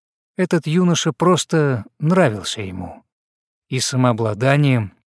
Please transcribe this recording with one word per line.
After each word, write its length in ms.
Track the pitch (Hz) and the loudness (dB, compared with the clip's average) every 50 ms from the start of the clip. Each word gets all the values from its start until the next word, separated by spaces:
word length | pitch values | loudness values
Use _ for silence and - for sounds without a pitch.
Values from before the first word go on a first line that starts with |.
| _ _ _ _ _ _ _ | _ _ _ _ _ _ _
этот 320 | - 185 - 180 165 - | -4 -2 0 0 -2 0
юноша 460 | 156 156 185 180 175 165 - - 165 143 | 0 0 2 2 2 2 0 -2 -4 -2
просто 720 | - 165 180 180 147 - - 170 160 147 143 131 107 95 - _ - | 0 2 2 2 2 0 0 0 0 2 0 0 -4 -6 -10 _ -4
нравился 600 | 147 156 180 190 175 127 107 98 87 - - 117 | -2 0 2 4 2 2 0 -4 -8 -10 -8 -8
ему. 420 | 101 92 90 92 87 80 - - _ _ _ _ _ _ _ _ _ _ _ _ _ - | -10 -10 -10 -10 -12 -12 -14 -18 _ _ _ _ _ _ _ _ _ _ _ _ _ -6
И 100 | 131 127 | -6 -4
самообладанием, 1120 | - - 135 127 127 123 117 107 117 107 104 101 123 135 139 147 147 139 127 120 107 92 - _ _ | -4 -2 0 2 2 2 2 0 -2 -4 -2 0 0 2 2 4 4 2 2 0 0 -4 -8 _ _